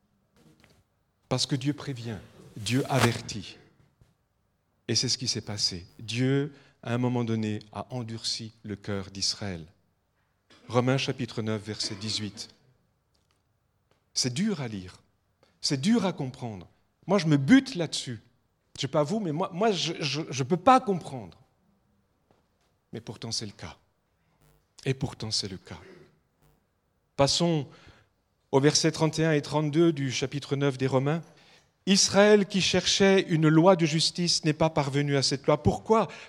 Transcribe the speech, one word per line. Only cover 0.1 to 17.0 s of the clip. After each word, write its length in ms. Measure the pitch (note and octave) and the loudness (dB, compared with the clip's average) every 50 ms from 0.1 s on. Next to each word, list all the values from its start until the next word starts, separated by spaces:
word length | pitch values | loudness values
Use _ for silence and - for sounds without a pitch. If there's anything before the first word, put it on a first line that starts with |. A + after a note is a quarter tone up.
| _ _ _ _ _ _ _ _ _ _ _ _ _ _ _ _ _ _ _ _ _ _ _ _ | _ _ _ _ _ _ _ _ _ _ _ _ _ _ _ _ _ _ _ _ _ _ _ _
Parce 160 | B2+ B2+ - | -2 -2 0
que 120 | - D3+ | -2 -2
Dieu 160 | B2+ B2 D3 | -2 -2 -4
prévient, 460 | C#3+ - - C#3+ C3+ A#2 A2+ A#2 A2 F2+ - - - - - - - | -4 -4 -8 -12 -10 -10 -10 -10 -10 -10 -14 -20 -20 -20 -20 -20 -16
Dieu 280 | - G#2 F#2+ A#2+ C3+ C#3+ - | -10 -6 -2 -2 -2 0 0
avertit. 680 | C#3+ C3 A#2 A#2 A2+ - - - - G#2+ - - - - - _ _ _ _ _ _ _ _ _ _ _ _ _ _ _ _ _ _ _ _ _ _ _ _ | 2 2 2 2 2 -2 -8 -10 -10 -10 -12 -14 -18 -20 -20 _ _ _ _ _ _ _ _ _ _ _ _ _ _ _ _ _ _ _ _ _ _ _ _
Et 80 | - A#2 | -4 -2
c'est 140 | - - B2 | -2 0 -2
ce 100 | - - | -2 -2
qui 80 | B2+ | -4
s'est 140 | A2 - A2 | -6 -6 -6
passé. 460 | - - G#2 G#2+ - - F#2+ F2 F2+ - _ - | -6 -8 -6 -4 -4 -4 -4 -8 -14 -16 _ -18
Dieu, 540 | A2+ G#2 A2+ A#2+ C3 C3 C3+ C#3 C#3 D#3 - - _ _ _ _ - | -12 -8 -2 0 0 2 2 0 -2 -4 -10 -18 _ _ _ _ -6
à 100 | B2 A#2 | -4 -2
un 40 | A#2+ | -2
moment 260 | B2 B2 B2 A#2+ A#2+ | 0 0 0 -2 -2
donné, 340 | A2+ A2+ A2 A2 G#2+ G#2+ G#2 - - | -2 -2 -2 -2 -4 -4 -6 -10 -12
a 140 | - G2+ G2+ - | -12 -12 -12 -10
endurci 640 | C3 B2+ A#2 A2 A2+ A2+ - - - - A#2 A2 _ _ | -10 -10 -10 -10 -12 -8 -8 -8 -8 -8 -10 -14 _ _
le 140 | - G#2+ G2+ | -12 -12 -12
cœur 340 | G2 - - G2+ G2 F#2 F#2 | -10 -8 -6 -6 -6 -8 -10
d'Israël. 540 | G2 G2 F#2 - - - G#2+ G2 F2+ E2 D#2+ D#2+ _ _ _ _ _ _ _ _ _ _ _ _ _ _ _ _ - _ _ - | -8 -6 -4 -4 -4 -4 -8 -8 -8 -10 -12 -18 _ _ _ _ _ _ _ _ _ _ _ _ _ _ _ _ -20 _ _ 0
Romains 300 | A2 B2 A#2+ B2+ C3 C3+ | 0 2 2 4 2 0
chapitre 440 | - - C3 - B2+ - - A#2+ | 0 -4 -4 -6 -6 -6 -6 -6
neuf, 200 | G#2+ A2 A2 G#2+ G2+ | -4 -4 -4 -4 -6
verset 320 | G#2+ G#2 - - - A2 | -10 -8 -8 -8 -8 -8
dix-huit. 520 | G2 G2+ A2 G2 G#2+ A2 G2 - - - - _ _ _ _ _ _ _ _ _ _ _ _ _ _ _ _ _ _ _ _ _ _ _ _ _ _ _ _ _ _ _ _ _ | -8 -8 -6 -6 -6 -6 -8 -10 -12 -16 -18 _ _ _ _ _ _ _ _ _ _ _ _ _ _ _ _ _ _ _ _ _ _ _ _ _ _ _ _ _ _ _ _ _
C'est 180 | - - B2+ | -4 -4 -2
dur 280 | A#2+ D3 G3+ A3+ G3 D3 | -2 -2 -2 -2 -2 -4
à 80 | C3+ A#2 | -6 -8
lire, 340 | G#2+ F#2+ F2+ F#2 - - _ _ _ _ _ _ _ _ _ _ _ _ | -8 -10 -12 -14 -18 -20 _ _ _ _ _ _ _ _ _ _ _ _
c'est 200 | - - D3+ C3 | -4 -4 -2 0
dur 240 | C3+ G3+ A#3 A#3 F#3+ | 2 2 2 2 2
à 80 | F#3 | 0
comprendre. 560 | - - C#3+ B2+ - - B2+ A#2 G#2 F#2 - - _ _ _ _ _ _ | -4 -4 -8 -8 -8 -10 -10 -10 -10 -12 -16 -18 _ _ _ _ _ _